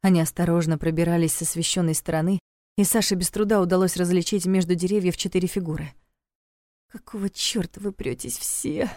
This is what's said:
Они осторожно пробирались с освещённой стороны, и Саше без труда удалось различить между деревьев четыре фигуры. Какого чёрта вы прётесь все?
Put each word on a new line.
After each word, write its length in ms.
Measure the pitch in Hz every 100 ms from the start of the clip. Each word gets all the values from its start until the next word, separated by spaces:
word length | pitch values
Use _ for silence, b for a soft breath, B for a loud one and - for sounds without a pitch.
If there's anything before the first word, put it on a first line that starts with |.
Они 180 | 196 180
осторожно 580 | 165 - 170 170 160 156
пробирались 560 | 160 160 170 170 160
с 80 | -
освещённой 520 | 165 170 165 - 170
стороны, 440 | 160 - 160 165 190 _ _ _ -
и 80 |
Саше 300 | 202 233 202 190
без 140 | 175
труда 300 | - 208 214
удалось 360 | 180 185 185 180
различить 500 | 180 180 170 208 175
между 280 | 190 175
деревьев 420 | 180 180 208 180 170
четыре 320 | 190 185 180
фигуры. 440 | 196 175 151 151 - _ _ _ _ _ _ _ _ _
Какого 380 | - - 214 196
чёрта 520 | - - 233 180 -
вы 120 | 202
прётесь 460 | 196 - 123 127 -
все? 520 | - - - 151 214